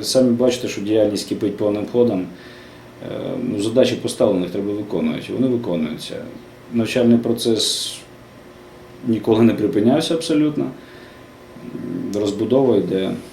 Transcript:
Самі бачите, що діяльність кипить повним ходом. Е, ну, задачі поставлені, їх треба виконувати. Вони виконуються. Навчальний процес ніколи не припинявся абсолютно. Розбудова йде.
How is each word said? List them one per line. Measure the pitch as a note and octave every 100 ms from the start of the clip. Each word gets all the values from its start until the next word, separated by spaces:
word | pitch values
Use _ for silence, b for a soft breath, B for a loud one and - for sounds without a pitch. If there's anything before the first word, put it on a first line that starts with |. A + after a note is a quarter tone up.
Самі | G#2 C3 B2+
бачите, | A#2 B2 A#2+ G2+
що | G#2+
діяльність | G2+ A2 G#2 G2 -
кипить | G2 G2+ -
повним | G#2 G#2 G2
ходом. | A#2+ A#2+ F#2+ F2 B B B B B B -
Е, | - - F2+ F2
ну, | F#2 G2+
задачі | G#2+ B2+ B2
поставлені, | A#2 A2+ - A2+ F#2
їх | F2+
треба | G2+ G2+
виконувати. | G#2 G2+ F2+ D#2 D#2 -
Вони | - C3
виконуються. | A#2+ G2+ F2 - - - - - - - - -
Навчальний | A#2+ G#2+ B2+ A#2+ A#2+
процес | A#2 A2+ A#2 G#2+ - - - - - - - - - - - - - - A#2+
ніколи | A2 - A2
не | A#2
припинявся | G2 G#2 G2+ A#2 D3+ -
абсолютно. | D#3+ - D3+ D3+ C#3+ C3+ - B B B B B - - - - - - F2 F2
Розбудова | G2+ G2+ G2 A2 C3 C3 G2+
йде. | F2+ F#2+ F#2 - -